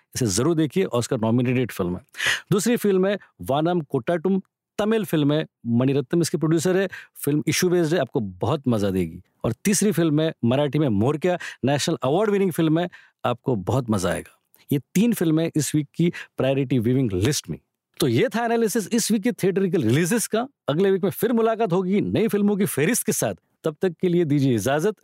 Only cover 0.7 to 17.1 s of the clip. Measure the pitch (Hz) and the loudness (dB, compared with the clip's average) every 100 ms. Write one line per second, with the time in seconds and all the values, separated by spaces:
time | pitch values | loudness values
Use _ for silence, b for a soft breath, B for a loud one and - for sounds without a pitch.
0.7 | 185 185 120 - 127 113 120 127 127 120 | 0 0 -2 -2 -2 2 2 2 0 -2
1.7 | - 90 90 - B B B B 196 226 | -4 -6 -6 -10 B B B B 0 2
2.7 | 240 208 190 190 - B - 90 139 165 | 0 2 2 0 -2 B -12 -2 0 0
3.7 | 180 147 135 143 170 185 190 - _ _ | 0 -2 -4 -2 -2 0 -2 -4 _ _
4.7 | - 208 226 185 156 143 151 156 _ 117 | -4 0 0 0 0 2 0 -2 _ -2
5.7 | 117 131 139 135 170 160 165 160 165 185 | 2 2 0 0 0 0 0 0 2 2
6.7 | 185 190 B B - 143 151 - 143 180 | 0 -2 B B -6 -2 -2 0 0 2
7.7 | 180 156 170 131 139 101 90 110 156 131 | 2 2 0 -2 -4 -6 -4 -4 -2 0
8.7 | 113 98 95 85 87 - _ 117 - 202 | 0 0 0 -2 -6 -20 _ -6 -2 0
9.7 | 196 208 170 165 147 160 - 117 131 147 | 2 2 2 2 2 0 0 0 2 2
10.7 | 151 147 101 123 156 180 175 B B 131 | 0 0 2 2 0 -2 -2 B B -2
11.7 | 143 - 170 131 170 214 202 196 156 160 | 0 -2 -2 0 0 2 2 0 0 2
12.7 | 165 180 B B _ 117 120 - 113 90 | 2 -2 B B _ -6 -4 -2 -2 0
13.7 | 127 117 104 87 82 80 _ _ b b | -2 0 -2 -2 -4 -8 _ _ b b
14.7 | 143 - 180 233 196 165 156 165 156 139 | -4 0 2 2 2 2 2 0 -2 -2
15.7 | 151 143 - 170 B B - 131 139 131 | -2 -2 0 -2 B B -4 0 0 0
16.7 | 131 110 131 120 | 0 2 2 0